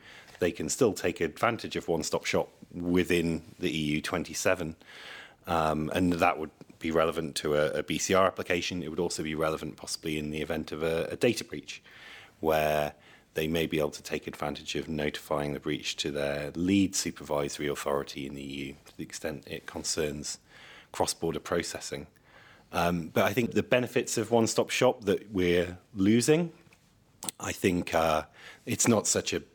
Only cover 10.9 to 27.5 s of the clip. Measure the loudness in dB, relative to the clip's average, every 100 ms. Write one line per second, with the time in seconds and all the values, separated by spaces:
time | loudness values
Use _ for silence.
10.9 | 0 -2 0 0 0 -4 -10 -12 -16 -18
11.9 | -20 -20 -20 -20 -4 2 4 4 2 -2
12.9 | -6 -20 -20 _ -4 -2 0 0 0 -2
13.9 | -4 -6 -6 -6 -8 -6 -6 -6 -6 -4
14.9 | -2 -2 -4 -2 -2 -2 -4 -4 -4 -4
15.9 | -4 -4 -2 -2 -2 -4 0 4 6 4
16.9 | 2 -4 -6 -2 -2 -2 -2 -4 -2 0
17.9 | -2 -2 -8 -8 -8 -8 -8 -10 -12 -16
18.9 | -12 -10 -8 -8 -8 -10 -12 -10 -8 -4
19.9 | -2 -2 -4 -8 -10 _ -20 -20 -20 -8
20.9 | -2 -2 0 -2 -2 -2 -2 -2 -6 -8
21.9 | -10 -12 _ _ -20 -20 -20 -8 0 2
22.9 | 2 0 2 2 2 0 0 2 2 2
23.9 | 0 0 -2 4 4 4 2 0 4 4
24.9 | 4 2 0 0 2 4 4 2 -4 _
25.9 | 2 6 6 6 4 2 -6 -20 _ _
26.9 | _ _ -16 -12 -8 -8